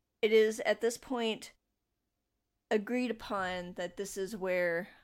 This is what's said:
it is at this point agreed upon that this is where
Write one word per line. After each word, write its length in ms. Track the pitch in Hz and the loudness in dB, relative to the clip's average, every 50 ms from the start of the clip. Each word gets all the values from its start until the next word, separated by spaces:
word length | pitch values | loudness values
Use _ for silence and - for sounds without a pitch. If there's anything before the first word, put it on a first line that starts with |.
| _ _ _ _ | _ _ _ _
it 100 | - 214 | 2 6
is 280 | 220 220 220 220 214 220 - | 8 6 6 6 2 0 0
at 140 | - 214 208 | 0 0 2
this 180 | 233 226 233 - | 0 -2 -2 -4
point 540 | - - 262 240 233 220 214 - - - - _ _ _ _ _ _ _ _ _ _ _ _ _ _ _ _ _ _ _ _ _ _ - | -6 -6 -4 -2 -2 -2 -2 -4 -8 -16 -20 _ _ _ _ _ _ _ _ _ _ _ _ _ _ _ _ _ _ _ _ _ _ -2
agreed 400 | 220 214 202 233 240 247 254 240 | -2 0 0 0 -2 0 0 -2
upon 640 | 240 233 - - 214 196 185 180 185 180 180 180 180 | -4 -6 -6 -6 -4 -2 -2 -2 -4 -4 -6 -8 -8
that 200 | - 180 175 - | -6 -8 -6 -6
this 200 | - 202 190 - | -8 -10 -8 -6
is 200 | 202 190 180 226 | -6 -6 -6 -6
where 520 | 190 185 185 180 180 180 170 170 170 190 - - - | -4 -2 0 0 2 2 2 0 -2 -4 -6 -12 -20